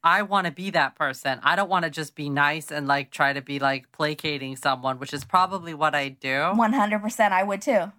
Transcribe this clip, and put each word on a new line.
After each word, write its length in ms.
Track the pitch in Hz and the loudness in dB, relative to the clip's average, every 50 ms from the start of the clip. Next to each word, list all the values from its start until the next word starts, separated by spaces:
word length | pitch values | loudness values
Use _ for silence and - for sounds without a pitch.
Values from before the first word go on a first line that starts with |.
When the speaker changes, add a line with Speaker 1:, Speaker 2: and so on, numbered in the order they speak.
| - | 2
Speaker 1:
I 180 | 165 175 196 | 4 4 4
wanna 300 | 208 190 202 196 180 170 | 2 2 2 2 2 0
be 180 | 147 - 180 196 | -4 -6 -6 -2
that 280 | 185 165 143 131 - | 0 2 2 0 0
person. 440 | - 156 139 127 - - 139 131 - - | -2 -2 -2 -2 -4 -4 -4 -4 0 0
I 140 | 143 170 | 2 2
don't 140 | 190 202 180 | 2 2 2
wanna 180 | 190 180 170 160 | 2 0 0 0
just 260 | 147 160 156 147 - | -4 -6 -8 -8 -8
be 140 | - 147 143 | -8 -6 -2
nice 420 | 139 143 143 147 151 160 147 - | 0 2 2 2 2 -2 -6 -6
and, 160 | 151 147 143 | -6 -4 0
like, 240 | 139 139 143 139 - | 2 0 0 0 -4
try 220 | - - 147 139 139 | -2 0 2 2 2
to 80 | 139 | -2
be, 180 | 135 143 143 139 | -4 -6 -4 0
like, 320 | 139 135 135 131 - _ | 0 0 0 -2 -6 _
placating 640 | _ - 156 151 156 151 - 156 147 139 135 131 131 | _ -2 -2 -2 -2 -4 -4 -4 -4 -4 -6 -8 -8
someone, 420 | 131 - 143 135 127 127 131 131 127 | -4 -2 -2 -2 0 -2 -2 -4 -4
which 160 | 135 - 147 | -6 -8 -8
is 100 | 143 - | -8 -4
probably 480 | - - 185 185 185 196 190 170 170 160 | 0 2 4 4 2 0 -4 -6 -8 -2
what 220 | 143 156 156 147 | 0 0 2 2
I 160 | 147 139 135 | 0 -2 -2
do. 420 | 135 - - 135 131 139 151 175 202 | -6 -6 -4 -2 0 2 2 2 2
Speaker 2:
One 200 | 226 233 214 240 | 2 2 2 4
hundred 260 | 277 208 208 214 214 | 2 2 2 0 -2
percent, 320 | 202 220 - - 220 202 190 | -2 -4 0 2 2 2 4
I 100 | 185 196 | 2 0
would 200 | 202 202 196 - | 0 -2 -2 0
too. 280 | 294 240 202 165 202 - | 0 2 2 0 -2 -6